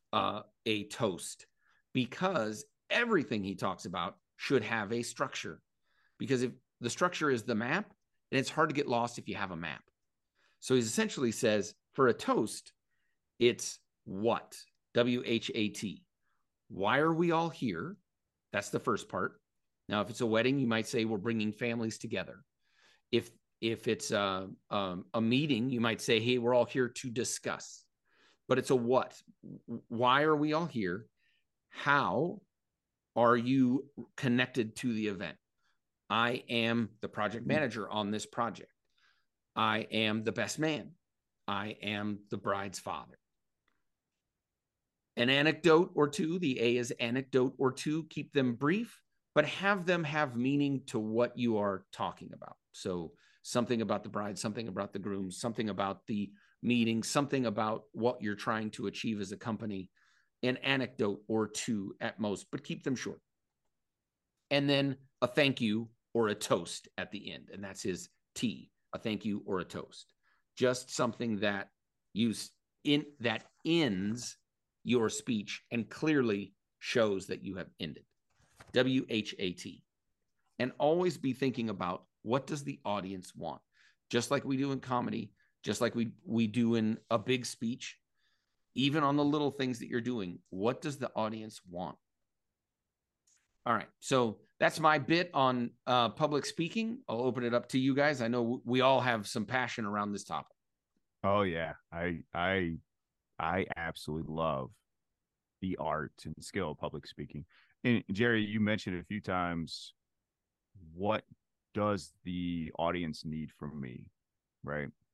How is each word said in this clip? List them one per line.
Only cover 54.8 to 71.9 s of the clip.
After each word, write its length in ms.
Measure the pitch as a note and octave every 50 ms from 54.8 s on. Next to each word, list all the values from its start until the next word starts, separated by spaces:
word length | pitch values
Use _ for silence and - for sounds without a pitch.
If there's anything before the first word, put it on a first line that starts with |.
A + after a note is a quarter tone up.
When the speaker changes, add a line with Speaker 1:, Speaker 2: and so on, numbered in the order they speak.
| G2 G#2
Speaker 1:
the 80 | - G#2+
groom, 320 | F2+ G#2 G2+ G2 G2 F#2+
something 380 | F2+ - - A#2 A2 - A2+ G#2
about 360 | G2 F#2 G2+ G2 F#2+ - _
the 240 | - A2 G#2 G2+ G2 - - _ _ _ _ -
meeting, 400 | A#2 A#2+ A#2+ A2+ A2+ A2+ A2+ G#2+
something 420 | - - D3 C#3+ C3+ C#3 C3+ B2+
about 380 | A2+ G2+ A#2+ A2 A2 A2 - - _
what 300 | - A#2 A2 B2 - -
you're 140 | A2+ G#2 G#2
trying 360 | G2+ - B2+ A2 A2 A2 G#2+
to 160 | - - A#2
achieve 340 | G2 F#2 - - A2+ A2 G#2
as 100 | G2+ F#2
a 60 | G#2
company, 520 | - - A#2+ G#2+ G2 A#2 A2 G2+ F#2+ F#2 - _ _ _ _ _ _ _ _ _ _ -
an 140 | B2+ B2+
anecdote 640 | - - C3+ C#3 C3+ B2+ G#2 - - A#2 G2+ G2 F#2+ -
or 200 | - A2 A2 G#2+
two 480 | G#2 - - - - A2+ G2+ F#2+ - - -
at 180 | - A2+ G#2 -
most, 280 | G#2+ G#2 G2 F2+ - -
but 120 | - - -
keep 200 | - E3 - -
them 120 | D3 C3
short. 240 | A2 - - - - _ _ _ _ _ _ _ _ _ _ _ _ _ _ _ _ _ _ _ _ _ _ _ _ _ -
And 180 | C#3 C#3+ C#3+ C#3+
then 280 | C#3+ C#3 C#3 C#3 C3 - - - _ _
a 60 | -
thank 340 | B2 - D#3 D3 C3+ C3 -
you 280 | B2 G#2+ G#2 A2+ A#2 A#2 - _ _ _ -
or 140 | A#2 A2+
a 80 | G#2 G#2
toast 520 | - - - C3 F#2+ E2+ E2 - - - - _
at 140 | - F#2 -
the 200 | - G2+ - -
end. 180 | E2 C#2 - - -
And 100 | G2 G2+
that's 200 | F#2+ F#2+ - -
his 260 | G#2 F2+ E2+ - - _ _ _ _ -
T, 360 | - - A2+ D#2 B1+ - - _ _ _ _ -
a 60 | -
thank 260 | - A#2 G#2+ G2 -
you 180 | A2 G2+ G2+ -
or 140 | - G2+ F2+
a 60 | E2+
toast. 460 | - - F2+ - - - - - _ _ _ _ _ _ _ _ _ _
Just 360 | - B2+ B2 B2+ - - - -
something 440 | - C#3+ A#2 G#2 - A#2+ A#2 G#2+
that 320 | G2 G#2+ G#2 G2+ G2 G2+ - _ _ _ _